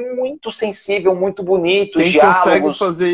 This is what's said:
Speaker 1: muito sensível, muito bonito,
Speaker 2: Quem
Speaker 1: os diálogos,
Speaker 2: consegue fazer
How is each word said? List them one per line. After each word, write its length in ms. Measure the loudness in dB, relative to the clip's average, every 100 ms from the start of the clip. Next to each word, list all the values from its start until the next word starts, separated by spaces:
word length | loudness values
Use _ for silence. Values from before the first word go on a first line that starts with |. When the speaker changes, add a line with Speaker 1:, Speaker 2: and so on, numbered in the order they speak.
| -6 -6
Speaker 1:
muito 340 | -6 -6 -12
sensível, 640 | -6 -6 -6 -6 -2 0
muito 300 | 0 -2 -4
bonito, 540 | -2 0 2 0 0 0
Speaker 2:
Quem 80 | 2
Speaker 1:
os 40 |
diálogos, 300 | 4 4 4
Speaker 2:
consegue 300 | 4 2 0 -2
fazer 300 | -4 -2 -2